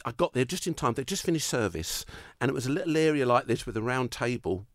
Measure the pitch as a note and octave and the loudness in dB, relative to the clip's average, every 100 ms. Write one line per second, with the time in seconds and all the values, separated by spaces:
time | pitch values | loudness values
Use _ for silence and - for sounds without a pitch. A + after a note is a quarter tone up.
0 | B2+ - E3+ B2+ B2+ F3+ F3+ D#3 B2+ A#2+ | -6 -2 0 2 0 -2 -4 0 0 0
1 | C3 G3 - E3 - C3 G#2 E2 D#2 - | -2 -2 0 0 0 0 0 -2 -6 -6
2 | - - - - B2+ C3 A#2+ D#3 F3+ D#3 | -8 -16 -16 -4 -2 0 0 -2 2 4
3 | D#3 D3 B2 B2 - A#2 - G#2+ A#2 C3 | 4 4 4 4 4 -2 -2 -4 -2 0
4 | B2 - A#2+ A#2+ - F#2 G2 | -2 -2 -2 -2 -2 -4 -6